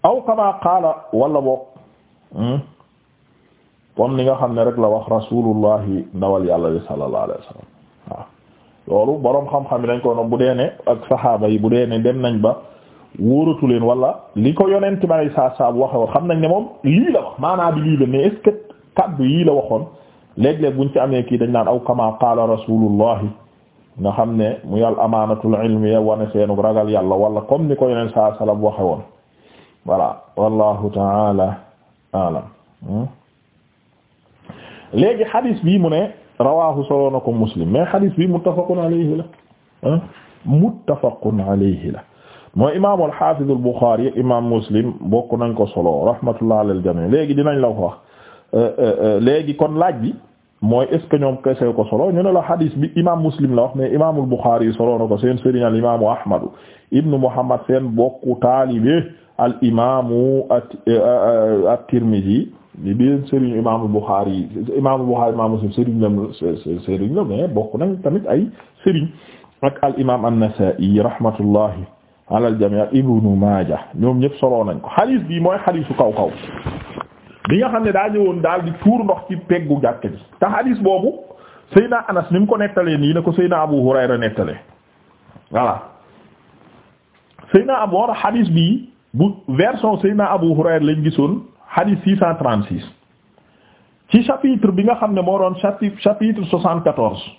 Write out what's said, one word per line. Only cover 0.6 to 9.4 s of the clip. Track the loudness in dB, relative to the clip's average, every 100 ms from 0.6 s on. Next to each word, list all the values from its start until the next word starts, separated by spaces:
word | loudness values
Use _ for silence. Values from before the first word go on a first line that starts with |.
qaala | 0 2 0 -4 -4
wala | -2 0 0
boog | 0 -2 -6 -20 _ _ _ _ _
hmm, | -6 -4 -4 -6 _ _ _ _ _ _ _ _ _ _ _ _ -2
comme | 0 2
ni |
nga | 0 0
xam | -2
ne | 2
rek | 0 2
la | 0
wax | 0 -2
Rasulullahi | -4 0 0 0 2 2 0 -2 -6 -6
ndawal | -4 0 0 0
Yàlla | 0 0
li | -4 -6
sallallahu | -8 -4 -4
alayhi | -6 -8
wa | -14
sallam | -20 -20 _ _ _ -18
waaw | -16 -16 _ _ _ _ _ -2
loolu | 0 2 0
boroom | 2 0